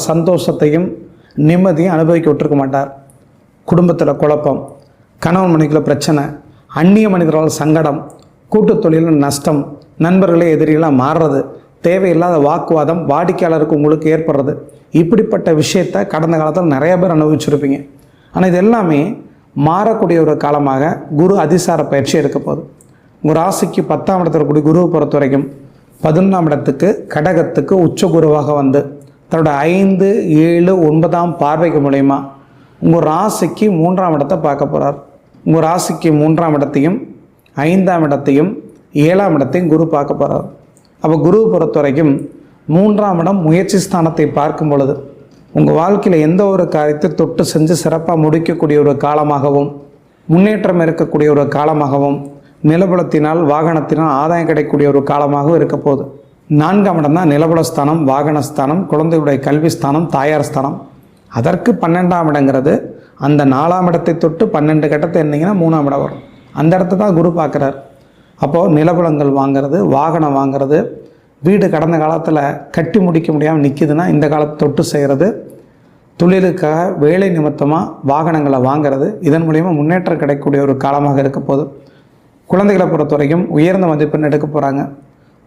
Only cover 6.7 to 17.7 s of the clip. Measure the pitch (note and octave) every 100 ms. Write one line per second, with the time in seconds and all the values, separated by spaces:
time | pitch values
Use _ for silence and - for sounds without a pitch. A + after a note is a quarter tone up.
6.7 | C3+ F3 G#3 G#3+ F#3 D#3+ D#3 D#3 D3+ D3+
7.7 | D#3+ D3+ C#3 - - - _ - G#3+ G#3
8.7 | G#3 E3 D#3+ E3 D3+ C#3 C3+ F3 D3 D3
9.7 | - - - E3 F#3+ F#3+ E3+ E3+ D3 D#3
10.7 | D#3 E3 C3 C3+ D#3+ D#3 C#3 - - _
11.7 | _ E3 F#3 F#3+ E3+ F3 D#3+ C#3+ E3+ -
12.7 | D#3+ D3 E3+ C#3+ D3 F3+ F3 E3+ D#3+ D#3
13.7 | D3+ D3+ D#3 D#3 D#3+ D#3+ C#3 C3+ C3+ -
14.7 | - _ D#3 E3+ G#3+ - G3 F#3 D#3 -
15.7 | F#3+ E3+ G3 G3+ D#3 D#3+ E3 D#3 E3+ E3+
16.7 | C3+ D#3+ F3+ F3+ D#3 D3+ D3 - C#3+ C#3+